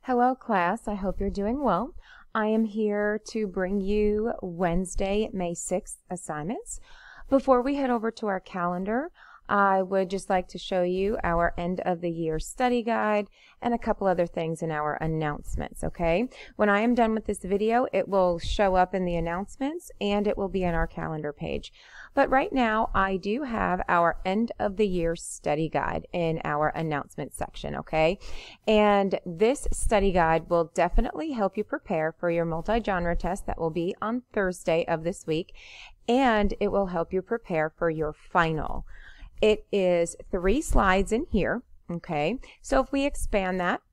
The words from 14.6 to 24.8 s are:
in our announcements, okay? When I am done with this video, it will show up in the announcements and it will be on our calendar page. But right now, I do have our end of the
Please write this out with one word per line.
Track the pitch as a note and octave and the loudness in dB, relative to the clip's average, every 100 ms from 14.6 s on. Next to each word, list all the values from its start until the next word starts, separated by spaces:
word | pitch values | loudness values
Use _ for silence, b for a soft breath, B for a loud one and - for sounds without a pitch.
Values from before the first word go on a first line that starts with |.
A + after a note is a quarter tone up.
in | D#3+ | -4
our | D3+ D3+ - | -2 -2 -2
announcements, | D#3+ D#3+ D3+ D3 - - - - | -2 0 -2 -4 -6 -6 -6 -6
okay? | D#3+ - E3+ E3+ B3+ B B - | -8 -2 0 2 0 B B 0
When | G#3+ | 2
I | G3+ | 4
am | A#3 B3 | 4 4
done | A3+ | 2
with | A3 G#3 | 2 -2
this | G3+ | -6
video, | F#3 G3 G#3+ A#3 B3+ | -2 0 2 2 2
it | G3 F3 | 0 2
will | G3 F3+ E3+ | 2 2 2
show | - - G3+ F#3 | -2 2 4 4
up | F3+ F#3+ | 2 2
in | |
the | F3+ E3+ | -2 -2
announcements | E3 E3+ G3+ - C4+ E4+ - - | -2 -4 -8 -6 -6 -6 -12 -6
and | G3+ G3+ G#3 | -2 0 0
it | - | 0
will | F#3+ | -2
be | F#3 F3 | 0 0
on | |
our | E3 E3 | 0 -2
calendar | - D#3+ D#3 D3 | -2 -6 -6 -6
page. | C#3+ - - - B B B B | -8 -6 -6 -8 B B B B
But | - C4+ | 0 4
right | C4+ E4+ | 4 2
now, | C4+ A#3 G#3+ A#3 G#3 | 0 0 0 0 0
I | F#3+ F#3+ | 0 -2
do | F#3+ A3+ | -2 -4
have | C#4+ A3 F#3 F3+ - | -4 -2 0 0 2
our | F3 E3+ - | 4 4 2
end | F#3 G3 A#3 - | -2 0 -2 -2
of | G#3 | -4
the | F#3+ | 0